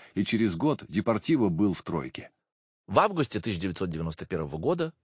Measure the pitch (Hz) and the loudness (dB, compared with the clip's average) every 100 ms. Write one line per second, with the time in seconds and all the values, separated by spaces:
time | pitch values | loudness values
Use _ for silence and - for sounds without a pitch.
0 | - 95 98 113 110 82 147 143 - 107 | -6 -4 0 2 2 2 0 -2 -2 -2
1 | 104 107 - 160 104 82 101 85 - 82 | 0 0 2 2 4 4 2 2 -4 -4
2 | 65 - - _ _ _ _ _ - 143 | -6 -10 -14 _ _ _ _ _ 0 4
3 | 208 180 143 107 117 90 95 82 92 78 | 4 2 -2 -2 -2 -2 -2 -2 -4 -4
4 | 82 80 - 87 76 78 127 175 165 - | -6 -6 -6 -4 -4 -2 0 0 -2 -8